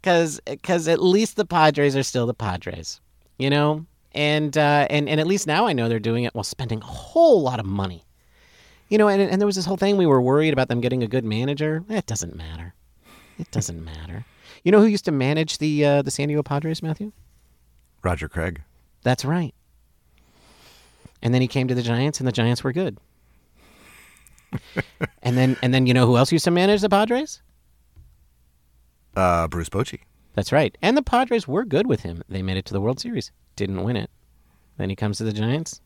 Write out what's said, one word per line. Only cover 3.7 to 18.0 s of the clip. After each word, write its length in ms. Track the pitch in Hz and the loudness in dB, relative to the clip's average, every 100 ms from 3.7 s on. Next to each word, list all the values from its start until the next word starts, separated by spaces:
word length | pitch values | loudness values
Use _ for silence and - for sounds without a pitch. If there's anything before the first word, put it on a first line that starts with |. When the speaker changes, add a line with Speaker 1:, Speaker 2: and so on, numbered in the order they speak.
| 156 160 _ _ | 0 -8 _ _
Speaker 1:
And, 420 | - 147 151 151 151 | -2 0 0 0 2
uh, 280 | 147 147 143 | 4 4 2
and, 180 | 147 147 | 0 0
and 100 | 151 | 0
at 60 | 160 | 0
least 200 | 196 156 | 0 0
now 180 | 156 233 | 0 0
I 80 | |
know 160 | 139 117 | 0 0
they're 100 | 113 | 0
doing 240 | 110 117 | 0 -2
it 120 | 120 - | -2 -4
while 80 | |
spending 380 | 101 - 123 110 | -8 -8 -6 -8
a 40 | - | -8
whole 560 | - - 330 330 220 | -16 -4 4 6 6
lot 180 | 135 123 | 2 -2
of 60 | 95 | -4
money. 400 | 98 95 85 _ _ _ _ _ _ _ _ _ | -4 -4 -8 _ _ _ _ _ _ _ _ _
You 80 | 214 | 2
know, 80 | 208 | 4
and, 120 | 196 | 4
and 200 | 196 190 | 2 2
there 60 | 208 | 0
was 80 | 190 | 0
this 100 | 175 | -4
whole 120 | 196 | 0
thing, 200 | 196 202 | 2 4
we 80 | 170 | 4
were 160 | 135 | 4
worried 320 | 123 143 156 | 4 2 2
about 140 | 131 131 | 0 0
them 120 | 120 | 0
getting 220 | 123 127 | 0 -2
a 40 | 113 | -2
good 180 | 127 113 | -2 -2
manager. 580 | 107 131 143 151 156 196 | -2 -2 -2 -2 -4 -4
It 160 | 214 - | -6 -4
doesn't 300 | 113 87 80 | -8 -8 -12
matter. 400 | 80 80 87 _ _ _ _ - _ - | -14 -12 -14 _ _ _ _ -20 _ -16
It 100 | 165 | -8
doesn't 320 | 113 - 82 80 | -6 -6 -10 -14
<laughs> 80 | |
matter. 320 | 80 80 85 - _ - - | -14 -12 -14 -14 _ -20 -4
You 80 | 170 | 4
know 80 | 208 | 6
who 60 | 220 | 6
used 180 | 208 - | 4 0
to 60 | |
manage 460 | 143 131 151 160 - | 0 0 0 -2 -2
the, 260 | 151 147 147 | -2 2 4
uh, 160 | 143 | 4
the 80 | 135 | 0
San 160 | - 143 | -4 -2
Diego 160 | 151 | -2
Padres, 400 | 143 143 156 160 | -2 -4 -4 -6
Matthew? 280 | 160 156 208 - _ _ _ _ _ _ _ _ | -6 -6 -8 -14 _ _ _ _ _ _ _ _